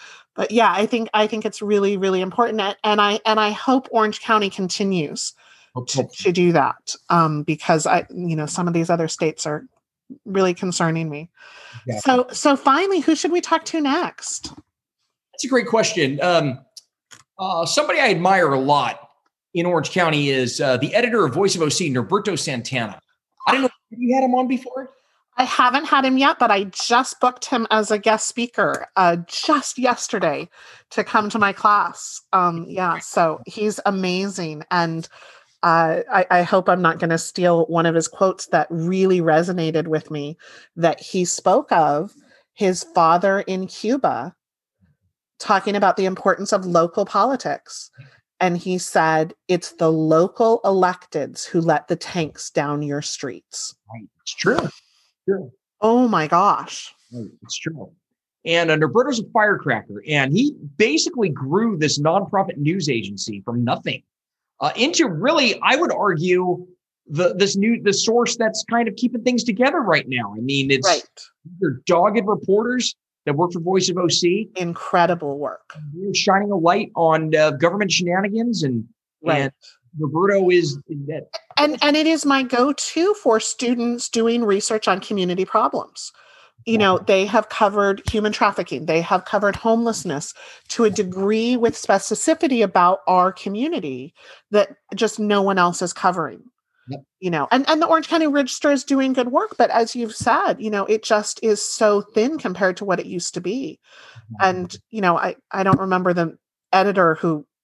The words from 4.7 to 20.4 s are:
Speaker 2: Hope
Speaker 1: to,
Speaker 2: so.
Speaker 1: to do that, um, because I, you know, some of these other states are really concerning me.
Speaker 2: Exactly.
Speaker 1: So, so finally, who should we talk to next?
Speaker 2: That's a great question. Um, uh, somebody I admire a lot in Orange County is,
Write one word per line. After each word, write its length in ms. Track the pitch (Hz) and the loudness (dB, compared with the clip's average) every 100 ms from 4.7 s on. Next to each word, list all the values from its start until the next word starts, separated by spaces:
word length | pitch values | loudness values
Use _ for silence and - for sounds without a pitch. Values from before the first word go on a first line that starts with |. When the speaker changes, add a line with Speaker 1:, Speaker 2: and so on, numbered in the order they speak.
| - 196 185 147 - - - _ _ _ | -2 -2 -2 -4 -6 -10 -12 _ _ _
Speaker 2:
Hope 140 | 123 123 | -12 -6
Speaker 1:
to, 40 | 135 | -4
Speaker 2:
so. 120 | 127 - | -4 -2
Speaker 1:
to 120 | 196 | 0
do 200 | 175 180 | 2 4
that, 420 | 165 127 - - - - | 4 2 -2 -12 -10 0
um, 320 | 170 160 151 | 2 2 0
because 440 | 147 151 - 160 165 | -4 -4 0 2 2
I, 200 | 180 - | 0 -2
you 260 | 180 175 | -8 -6
know, 120 | 156 151 | -4 -4
some 200 | - 175 | -4 -2
of 60 | |
these 160 | 170 165 | 0 0
other 200 | 170 160 | 0 -2
states 360 | - 160 - | -2 -4 -4
are 220 | 156 151 262 _ _ _ - - | -6 -8 -10 _ _ _ -20 -20
really 300 | 220 190 185 | -6 0 0
concerning 560 | 175 190 - 165 165 160 | 0 -4 -2 -2 -2 -6
me. 180 | 147 170 _ - - - 117 120 | -10 -14 _ -20 -20 -20 -16 -10
Speaker 2:
Exactly. 140 | 214 | -4
Speaker 1:
So, 260 | 269 247 247 | 2 2 0
so 240 | 214 294 277 | 0 2 2
finally, 440 | 269 285 392 370 | 2 2 2 0
who 140 | 294 | 0
should 160 | 311 330 | 0 0
we 120 | 349 | -2
talk 240 | - 320 320 | 0 -2 -2
to 140 | 330 | -4
next? 720 | 277 311 196 - - - - - - _ _ _ _ _ _ | -2 -2 -4 -8 -12 -12 -14 -20 -20 _ _ _ _ _ _
Speaker 2:
That's 100 | - | -10
a 40 | 240 | 0
great 180 | 254 - | 0 2
question. 520 | 220 - 175 135 147 | 0 0 2 0 0
Um, 380 | 180 170 147 123 _ - _ _ _ - _ - | 2 2 2 -4 _ -20 _ _ _ -20 _ -8
uh, 280 | 190 170 170 | -4 -2 0
somebody 340 | 294 302 302 | 0 0 2
I 80 | 247 | 2
admire 460 | 170 180 190 160 | 2 2 4 4
a 40 | 135 | 2
lot 520 | 135 143 120 - - _ _ _ _ | 2 2 0 -6 -14 _ _ _ _
in 140 | 175 175 | -4 0
Orange 240 | 170 - | 0 0
County 400 | 185 165 151 139 | 0 0 2 0
is, 320 | 135 | 0